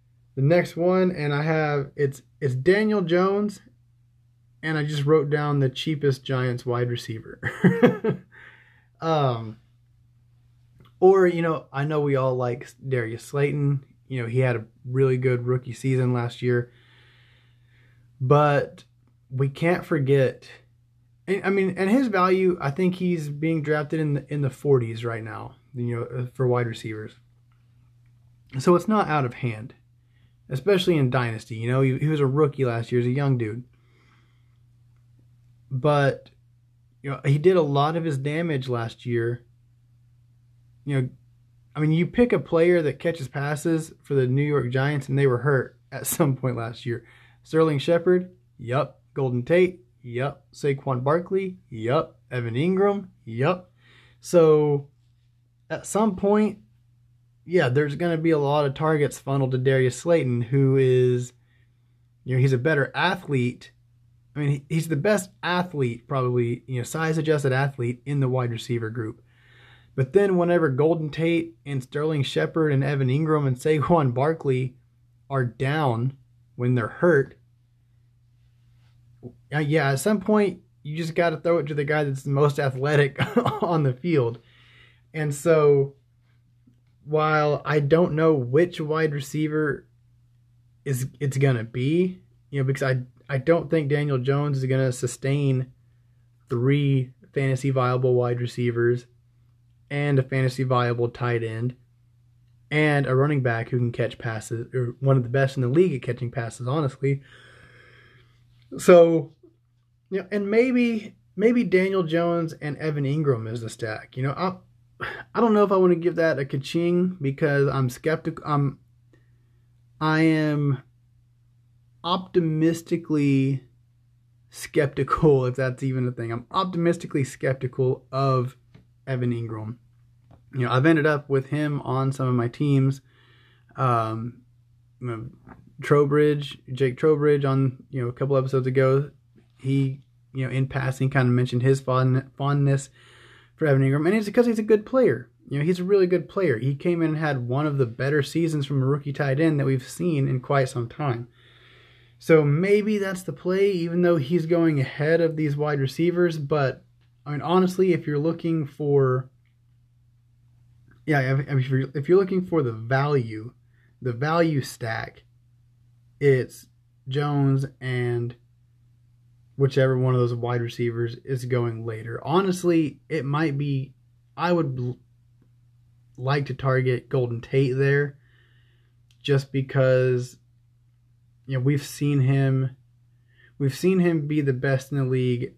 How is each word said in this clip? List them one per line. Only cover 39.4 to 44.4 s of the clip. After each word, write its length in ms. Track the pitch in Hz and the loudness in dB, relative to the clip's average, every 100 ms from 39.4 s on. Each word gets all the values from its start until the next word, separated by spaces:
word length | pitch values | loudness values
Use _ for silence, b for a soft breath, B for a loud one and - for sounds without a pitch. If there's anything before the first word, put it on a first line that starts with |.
| - _ _ _ _ _ _ _ _ _ _ _ _ _ | -10 _ _ _ _ _ _ _ _ _ _ _ _ _
You 180 | - 139 | -6 -4
know, 60 | 127 - _ _ _ _ _ 147 | -4 -8 _ _ _ _ _ -4
I 40 | |
mean, 120 | 156 | 0
you 140 | 160 175 | 2 0
pick 260 | - 240 | 2 2
a 60 | 190 | 2
player 420 | 139 165 170 175 | 0 2 4 4
that 180 | 151 - | 2 -2
catches 300 | 170 165 131 | -4 -4 -8
passes 640 | 147 143 147 170 160 160 - | -6 -4 -4 -2 -2 -4 -14
for 120 | - | -2
the 120 | 139 127 | 0 2
New 160 | 131 | 2